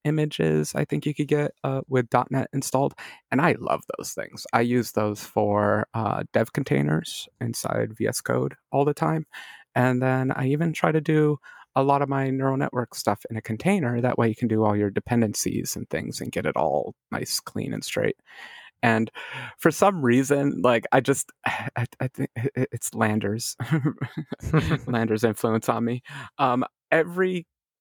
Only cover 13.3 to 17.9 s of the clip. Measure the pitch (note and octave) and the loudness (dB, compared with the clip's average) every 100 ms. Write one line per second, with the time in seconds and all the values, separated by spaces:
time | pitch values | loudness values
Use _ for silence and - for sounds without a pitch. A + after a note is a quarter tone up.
13.3 | A2 - A2 F3+ G3+ B2 A#2+ B2 - A#2 | -8 -6 -2 0 2 0 0 0 2 0
14.3 | A2 A#2 A2 G#2+ G#2 G#2 - - A#2+ A2 | 0 0 2 4 4 0 -2 0 2 2
15.3 | - - - - - - D2+ - - - | 0 -4 -4 -6 -8 -6 -6 -6 -8 -6
16.3 | - D2+ - D#2 D2 - - _ - - | -4 -2 0 0 0 -2 -10 _ -8 -6
17.3 | - - - - - - | -6 -6 -8 -6 -6 -6